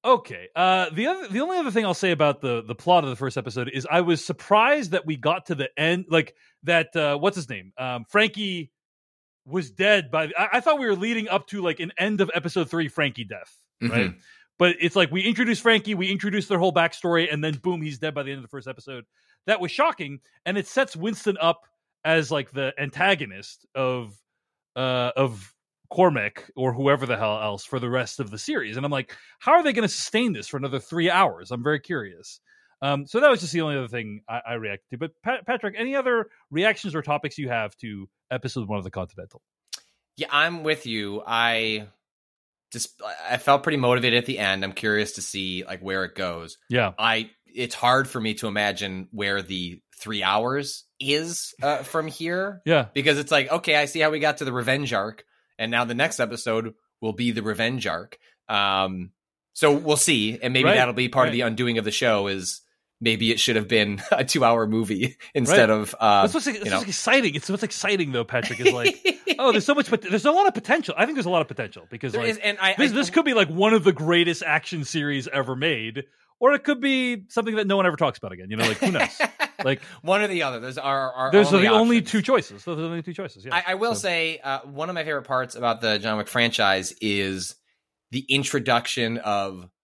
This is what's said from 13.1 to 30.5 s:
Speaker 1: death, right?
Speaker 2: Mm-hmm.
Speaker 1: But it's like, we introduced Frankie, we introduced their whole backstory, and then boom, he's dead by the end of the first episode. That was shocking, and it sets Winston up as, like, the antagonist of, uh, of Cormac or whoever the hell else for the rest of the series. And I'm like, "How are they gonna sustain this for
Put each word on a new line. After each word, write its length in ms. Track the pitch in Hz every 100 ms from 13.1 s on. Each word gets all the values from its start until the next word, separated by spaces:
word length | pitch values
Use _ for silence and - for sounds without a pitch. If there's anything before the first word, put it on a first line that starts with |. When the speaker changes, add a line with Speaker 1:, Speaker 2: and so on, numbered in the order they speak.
| 120
Speaker 1:
death, 280 | 104 101 82 _ _ _
right? 100 | 117 117 95
Speaker 2:
Mm-hmm. 80 | - _ _ _ _
Speaker 1:
But 180 | 175 170
it's 140 | 165
like, 160 | 196 165
we 120 | 175
introduced 400 | 190 220 240 226
Frankie, 320 | 233 220 214
we 160 | 202 185
introduced 380 | 196 202 202 -
their 100 | 190
whole 120 | 185
backstory, 600 | 170 165 - 175 170 165
and 100 | 151
then 120 | 156
boom, 280 | 147 180 175
he's 160 | 156 131
dead 160 | 156
by 80 | 147
the 80 | 135
end 80 | 139
of 40 |
the 60 | 117
first 200 | 139 127
episode. 360 | 131 139 127 117 _ _ _ -
That 140 | 214
was 120 | 180
shocking, 480 | - 311 - 147 139 _ _ 170
and 100 | 196
it 100 | -
sets 260 | 262 262 160
Winston 400 | 202 214 214 190
up 260 | 165 170 _ _ _ _
as, 260 | 156 160 139
like, 200 | 151 131
the 220 | 135 135 139
antagonist 880 | 143 139 185 180 120 95 - - _
of, 400 | 135 127 127 113 101 _ _ _ _ _ 127
uh, 360 | 131 127 123 127
of 380 | 135 107 95 _ _ _ _
Cormac 600 | - 180 135 104 - - -
or 160 | 127
whoever 340 | 120 139 139 123
the 100 | 107
hell 240 | 107 107
else 240 | 107 101
for 140 | - 131
the 120 | 120
rest 280 | 127 117 -
of 100 | 113
the 80 | 107
series. 380 | - 294 110 117
And 80 |
I'm 80 | 143
like, 220 | 139 - - - _
"How 140 | -
are 100 | 330
they 100 | 302
gonna 160 | 233 214
sustain 440 | - - 220 240
this 160 | 131
for 80 | -